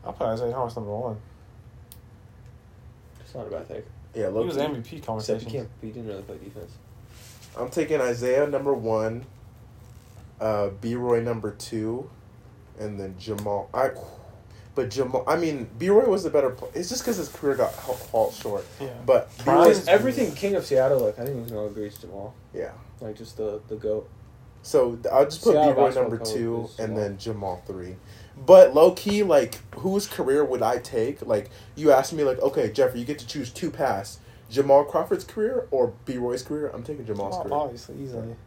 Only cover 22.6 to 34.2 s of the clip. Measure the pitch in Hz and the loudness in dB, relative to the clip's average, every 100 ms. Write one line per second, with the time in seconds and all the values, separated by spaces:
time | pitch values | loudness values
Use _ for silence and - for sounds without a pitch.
22.6 | - - - - 110 107 113 - 107 107 | -10 -12 -20 -14 -14 -12 -14 -8 -6 -6
23.6 | - 107 107 107 - - - - - - | -10 -6 -2 -2 -6 -20 -20 -20 -20 -20
24.6 | - 147 123 117 - 131 143 - - 151 | 0 2 2 -2 2 4 4 2 4 6
25.6 | 151 131 131 131 123 117 113 113 117 117 | 6 6 4 4 0 -2 -4 -2 -2 -4
26.6 | 104 - 110 110 101 98 113 101 95 90 | -6 -8 -6 -2 -4 -6 -8 -6 -6 -8
27.6 | - 92 90 95 - - - - 135 185 | -10 -12 -12 -14 -18 -20 -20 -6 10 12
28.6 | 180 143 175 180 208 208 196 147 117 - | 12 10 6 6 -2 0 4 4 2 -8
29.6 | - - - 196 - - 127 143 139 127 | -16 -6 -2 -2 -4 -6 0 0 0 0
30.6 | 113 123 - 117 117 147 - - - - | 0 -2 -4 -4 -2 -4 -2 -2 -2 -18
31.6 | - - 156 135 135 160 143 - - 160 | -18 0 6 6 4 -2 -2 0 0 0
32.6 | 110 107 127 120 117 147 117 147 127 - | -2 2 0 0 -8 -8 -10 -10 -10 -6
33.6 | 165 - 135 98 98 - | -8 -2 -2 -2 -8 -16